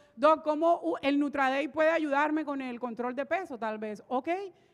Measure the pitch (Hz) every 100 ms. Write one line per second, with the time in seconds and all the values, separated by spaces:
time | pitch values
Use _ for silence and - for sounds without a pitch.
0 | _ 226 294 311 302 302 330 339 320 -
1 | 277 285 285 277 269 277 294 302 311 330
2 | 302 277 302 311 294 277 254 240 247 233
3 | 240 254 269 339 359 240 220 214 214 208
4 | - 254 294 359 403 - _